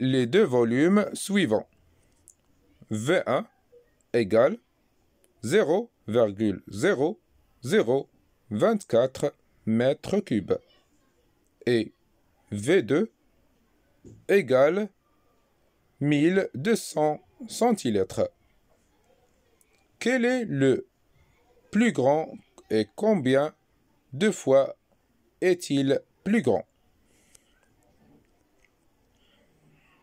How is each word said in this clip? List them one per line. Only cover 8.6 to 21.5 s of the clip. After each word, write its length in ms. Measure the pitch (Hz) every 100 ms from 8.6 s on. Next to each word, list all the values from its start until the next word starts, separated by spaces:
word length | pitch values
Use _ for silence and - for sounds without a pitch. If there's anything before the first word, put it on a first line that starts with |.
| 185 220 - 117 131 - 147 - _ _ -
mètres 520 | 113 127 147 - 202
cubes 400 | - 110 87 95 _ _ _ _ _ _ _ _ _ _ -
et 260 | 120 - _ _ _ _ _ -
V 320 | 104 110 185
deux 300 | 113 143 220 _ _ _ _ _ _ _ _ _ - - -
égale 600 | 196 135 127 143 190 214 _ _ _ _ _ _ _ _ _ _ -
mille 500 | 143 147 160 185 - 127
deux 180 | 175
cents 480 | 226 - 160 151 151 _ - 247
centilitres. 840 | - - - 123 101 95 - 90 _ _ _ _ _ _ _ _ _ _ _ _ _ _ _ _ -
Quel 240 | 226 254 233
est 180 | 254
le 440 | 214 139 135 123 - _ _ _ _ _ _